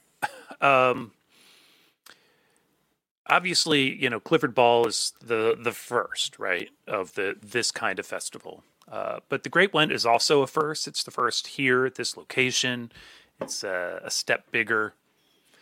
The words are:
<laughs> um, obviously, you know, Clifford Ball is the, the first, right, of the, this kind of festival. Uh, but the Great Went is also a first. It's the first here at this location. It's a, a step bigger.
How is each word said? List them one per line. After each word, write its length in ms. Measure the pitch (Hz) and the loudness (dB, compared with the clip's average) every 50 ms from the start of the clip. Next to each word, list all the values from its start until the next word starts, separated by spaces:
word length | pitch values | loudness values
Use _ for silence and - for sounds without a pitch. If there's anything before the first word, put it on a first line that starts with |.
<laughs> 600 | _ _ _ _ - - - - - - - - | _ _ _ _ -8 -8 -8 -14 -18 -20 -6 0
um, 520 | - 139 135 131 127 127 123 120 120 110 _ _ _ _ _ _ _ _ _ _ _ _ _ _ _ _ _ _ _ - - _ _ _ _ _ _ _ _ _ _ _ _ _ _ _ _ _ _ _ _ _ _ | 2 4 6 6 4 4 2 -2 -6 -12 _ _ _ _ _ _ _ _ _ _ _ _ _ _ _ _ _ _ _ -20 -20 _ _ _ _ _ _ _ _ _ _ _ _ _ _ _ _ _ _ _ _ _ _
obviously, 680 | - 143 175 175 185 170 - - 165 156 143 135 131 135 | 2 2 2 2 2 0 0 2 2 2 2 2 0 0
you 160 | 139 139 127 | -2 -2 -2
know, 80 | 117 107 | -2 -4
Clifford 360 | - - 165 156 156 135 110 | 0 2 2 2 2 2 4
Ball 320 | 131 120 120 120 120 120 | 6 6 8 8 6 4
is 260 | 113 101 - - - - _ | 2 0 -2 -4 -4 -6 _
the, 340 | - 117 117 110 110 113 113 - | -4 -2 -2 2 2 2 0 0
the 120 | 117 120 | -2 -6
first, 640 | 110 - - - 123 120 95 - - - - - - - | -6 -6 -10 -2 -2 -2 -2 -2 -4 -6 -6 -6 -6 -6
right, 320 | 104 98 90 87 - - _ _ _ - | -4 -2 -2 -2 -4 -8 _ _ _ -6
of 260 | 107 101 95 87 - | -4 -4 -4 -4 -4
the, 220 | - 98 98 - - | -4 -4 -4 -4 -8
this 300 | - 104 104 120 110 - | -14 -4 -4 -2 -2 -2
kind 280 | - - 117 104 95 95 | -4 -2 -2 -2 -2 -2
of 80 | 98 | -6
festival. 580 | - - 90 - - - - - 87 87 - _ _ _ _ _ - | -8 -8 -8 -8 -10 -12 -12 -16 -16 -18 -18 _ _ _ _ _ -14
Uh, 300 | 117 104 - - - - - _ | -10 -8 -6 -6 -6 -8 -6 _
but 140 | 139 131 - | -6 -6 -6
the 40 | 135 | 0
Great 240 | - 170 190 202 | 2 2 2 4
Went 200 | - 156 156 143 | 4 2 2 2
is 120 | 135 113 101 | 0 0 2
also 380 | 117 117 120 - - 156 143 | 2 4 4 4 4 4 4
a 40 | 135 | 4
first. 400 | 123 - 156 156 151 156 - - | 2 0 -2 -2 -2 -4 -6 -8
It's 160 | 147 - - | -8 -6 -8
the 80 | - - | -8 -6
first 360 | - - 127 113 - - - - | -4 -2 -2 0 -2 -4 -6 -8
here 380 | - - 139 131 127 127 131 | -6 -2 0 2 2 2 2
at 80 | 131 - | 0 -4
this 220 | - 120 - - | -6 -8 -8 -8
location. 760 | - - _ - 131 127 127 120 - - 127 123 120 117 117 _ - - - - - _ _ _ _ | -10 -14 _ 0 0 0 2 2 0 0 0 -2 -6 -10 -14 _ -20 -20 -20 -20 -20 _ _ _ _
It's 240 | - - - - - | -10 -8 -8 -8 -6
a, 360 | 101 92 90 87 87 87 87 - | -4 -4 -4 -4 -4 -6 -8 -8
a 60 | - | -6
step 400 | - - - - 120 - - _ | -6 -4 0 0 -2 -2 -2 _
bigger. 420 | - 120 113 104 117 107 107 104 - _ _ _ _ _ _ _ _ _ _ _ _ _ | -2 -2 0 2 2 0 0 -2 -6 _ _ _ _ _ _ _ _ _ _ _ _ _